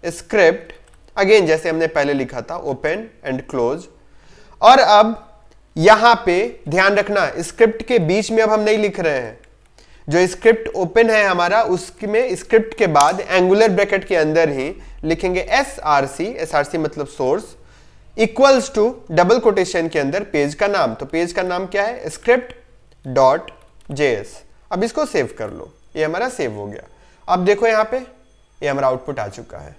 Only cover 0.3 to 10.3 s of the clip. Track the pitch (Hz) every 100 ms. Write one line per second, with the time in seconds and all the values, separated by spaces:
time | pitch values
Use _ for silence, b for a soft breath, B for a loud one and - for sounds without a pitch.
0.3 | 214 165 175 - - _ _ _ - 196
1.3 | 214 170 156 165 160 160 156 143 143 127
2.3 | 127 113 170 - 131 151 185 226 _ 147
3.3 | 131 - 135 120 151 180 _ b b b
4.3 | b b b 220 262 233 208 220 226 -
5.3 | - _ _ _ - 170 214 233 233 233
6.3 | 175 233 - - 165 190 202 202 202 156
7.3 | - 170 - 226 226 - 240 156 190 208
8.3 | 220 220 214 214 214 208 202 165 139 117
9.3 | 113 - _ _ _ b b b 160 180